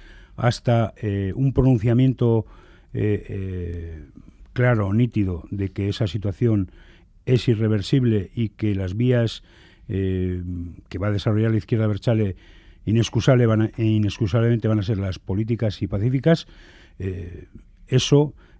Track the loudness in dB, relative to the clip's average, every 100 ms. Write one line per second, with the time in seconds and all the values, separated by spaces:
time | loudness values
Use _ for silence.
0 | -20 -20 -18 -2 -2 0 0 0 0 -4
1 | -4 -2 -2 -2 0 2 4 4 2 4
2 | 2 2 2 2 -2 -12 -20 -20 -10 -4
3 | -2 -2 -6 -10 -8 -8 -8 -10 -12 -14
4 | -18 -20 -20 -20 -10 0 2 2 2 2
5 | 0 0 -2 -2 -6 -6 -4 -2 -2 -2
6 | -2 -2 -4 0 2 2 -2 -10 -20 -20
7 | _ -10 0 0 2 2 2 0 0 2
8 | 2 0 -2 -4 -6 -2 -2 -2 -4 -2
9 | 2 2 0 -4 -18 -20 -20 -18 -6 -2
10 | -2 0 -2 -4 -6 -8 -10 -14 -12 -4
11 | -2 -2 0 2 2 0 0 0 0 0
12 | 0 0 0 -4 -14 -20 -20 -8 0 0
13 | 2 0 2 4 4 2 0 0 0 2
14 | 0 -2 0 2 2 2 0 0 0 -2
15 | -4 -6 -6 -4 -2 -2 -2 -4 -4 -2
16 | 0 2 2 2 0 -20 -20 -20 -20 -10
17 | -8 -8 -12 -14 -18 -20 -20 -20 -2 0
18 | 4 4 2 -4 -20